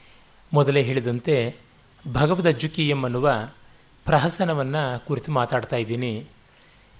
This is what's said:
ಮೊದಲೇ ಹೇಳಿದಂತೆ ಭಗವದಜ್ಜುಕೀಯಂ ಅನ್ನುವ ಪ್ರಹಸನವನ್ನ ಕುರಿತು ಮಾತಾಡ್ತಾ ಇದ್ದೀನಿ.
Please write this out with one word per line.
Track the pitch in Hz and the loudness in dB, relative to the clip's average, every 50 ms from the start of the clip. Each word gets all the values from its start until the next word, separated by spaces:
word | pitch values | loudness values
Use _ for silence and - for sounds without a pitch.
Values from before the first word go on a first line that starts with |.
| - - - - - - - - - - 156 | -20 -20 -20 -20 -20 -20 -20 -20 -10 0 2
ಮೊದಲೇ | 147 143 135 139 143 131 | 2 4 4 4 2 2
ಹೇಳಿದಂತೆ | 120 135 131 117 120 120 123 - 170 151 131 117 120 - - - - - - - - _ _ - 143 | 2 0 -2 -2 -2 -4 -2 0 0 0 2 0 -2 -6 -10 -20 -20 -20 -20 -20 -20 _ _ -12 -6
ಭಗವದಜ್ಜುಕೀಯಂ | 120 123 147 151 185 180 165 170 151 120 156 156 - - 156 143 143 139 131 | -2 0 2 2 2 2 2 0 0 0 -2 -6 -2 0 0 0 0 0 0
ಅನ್ನುವ | 123 120 127 135 143 131 107 110 120 - - - - - - - _ _ - - | -2 -2 2 2 2 2 2 -2 -6 -12 -18 -20 -20 -20 -20 -20 _ _ -12 -2
ಪ್ರಹಸನವನ್ನ | - 156 147 127 170 170 - 190 170 160 143 135 131 139 156 147 131 123 117 | 2 2 4 4 2 0 0 0 0 0 0 0 -2 0 -2 -2 -2 -4 -6
ಕುರಿತು | - - 147 123 - - | -4 -4 -6 -6 -4 -2
ಮಾತಾಡ್ತಾ | 151 131 120 117 156 - - - 139 | 0 0 0 2 0 -2 -2 -2 -4
ಇದ್ದೀನಿ. | 120 113 104 117 120 127 120 107 110 147 - - - - _ _ _ - - - - - _ - - | -4 -2 -2 -2 -4 -2 -4 -4 -6 -8 -12 -20 -20 -20 _ _ _ -20 -20 -20 -20 -20 _ -20 -20